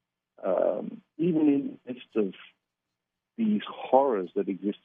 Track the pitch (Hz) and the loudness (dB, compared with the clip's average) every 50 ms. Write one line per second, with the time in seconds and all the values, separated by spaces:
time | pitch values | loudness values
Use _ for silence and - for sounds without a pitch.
0 | _ _ _ _ _ _ _ - - 98 90 90 87 90 90 - - - - - | _ _ _ _ _ _ _ -6 -2 0 0 2 2 0 0 -2 -6 -10 -12 -14
1 | - _ _ - 160 180 160 156 151 147 143 139 135 - - - _ 127 123 - | -18 _ _ -2 0 0 2 4 4 4 4 2 0 -4 -8 -12 _ -12 -12 -12
2 | - - - 110 104 92 - - - - _ _ _ _ _ _ _ _ _ _ | -12 -6 -2 -2 -2 -2 -4 -8 -18 -20 _ _ _ _ _ _ _ _ _ _
3 | _ _ _ _ _ _ _ - - - 104 101 - - - - - - 127 131 | _ _ _ _ _ _ _ -2 0 0 0 0 -2 -6 -10 -12 0 4 4 4
4 | 139 139 113 95 90 - - 101 92 98 95 85 95 101 - - | 6 4 2 0 -2 -2 -4 -4 -2 -2 -4 -4 -4 -6 -6 -6